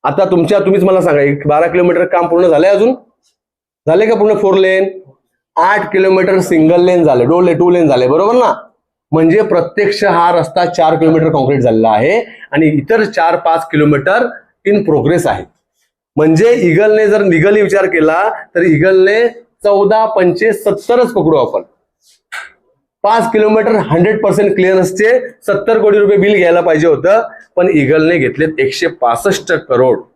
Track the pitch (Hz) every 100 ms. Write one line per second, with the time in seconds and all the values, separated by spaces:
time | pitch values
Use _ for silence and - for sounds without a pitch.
0 | - 147 185 180 160 202 180 196 185 185
1 | 170 147 143 143 147 147 170 175 175 170
2 | 175 180 170 170 180 151 185 202 226 262
3 | _ _ _ _ _ _ _ _ - 170
4 | 220 220 208 208 196 190 190 190 196 190
5 | - _ _ _ _ - 180 208 - 190
6 | 190 190 185 190 180 165 156 175 175 180
7 | 151 131 147 170 180 165 180 175 160 127
8 | 127 156 202 247 226 - - _ _ _
9 | _ 156 160 196 208 175 165 - 202 -
10 | 202 170 170 175 147 185 175 - 160 165
11 | 160 160 160 139 131 139 120 113 110 107
12 | 135 220 240 - - 143 160 151 - 220
13 | 208 - 165 175 165 165 165 151 151 139
14 | 139 214 240 - _ _ 196 208 165 151
15 | 143 170 135 98 82 _ _ _ _ _
16 | _ - 156 160 226 240 175 160 214 214
17 | 214 208 196 165 190 214 196 196 190 170
18 | 156 160 214 - - 170 180 151 180 190
19 | 190 214 233 - _ _ 202 202 202 220
20 | 220 214 180 175 220 208 208 196 - 240
21 | 240 240 160 156 120 98 - _ _ _
22 | _ _ _ - - _ _ _ _ _
23 | 202 226 - 214 214 214 220 214 - 165
24 | 190 214 202 165 202 185 185 190 180 185
25 | 214 247 247 - - 202 - 226 214 208
26 | 202 202 196 208 175 170 175 156 165 139
27 | 165 214 - - _ - 175 160 135 156
28 | 160 175 127 123 160 156 135 - 170 -
29 | 123 117 202 190 - 160 - 123 127 101
30 | -